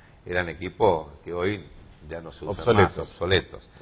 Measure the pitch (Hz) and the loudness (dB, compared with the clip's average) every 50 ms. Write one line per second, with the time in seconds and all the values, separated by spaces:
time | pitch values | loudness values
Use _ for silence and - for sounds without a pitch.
0 | - - - - _ 90 90 90 90 85 78 85 92 92 - - 113 101 87 78 | -20 -20 -20 -20 _ -4 -4 -2 -2 -4 -6 -8 -8 -8 -2 2 4 4 4 4
1 | 76 73 76 - - 82 85 87 90 101 104 95 76 71 - - - - - - | 0 -6 -14 -16 -12 -10 -6 -2 -2 -2 -2 -4 -8 -14 -20 -20 -20 -20 -20 -20
2 | 78 76 80 85 82 80 - - - - 101 - - 123 113 104 95 82 - 87 | -14 -12 -12 -12 -12 -12 -14 -12 -8 -8 -8 -2 2 4 6 6 6 4 4 -2
3 | 82 - - - 87 90 95 92 - - - - - - - - | -10 -10 -8 -6 0 2 2 2 0 -2 -10 -20 -20 -20 -20 -16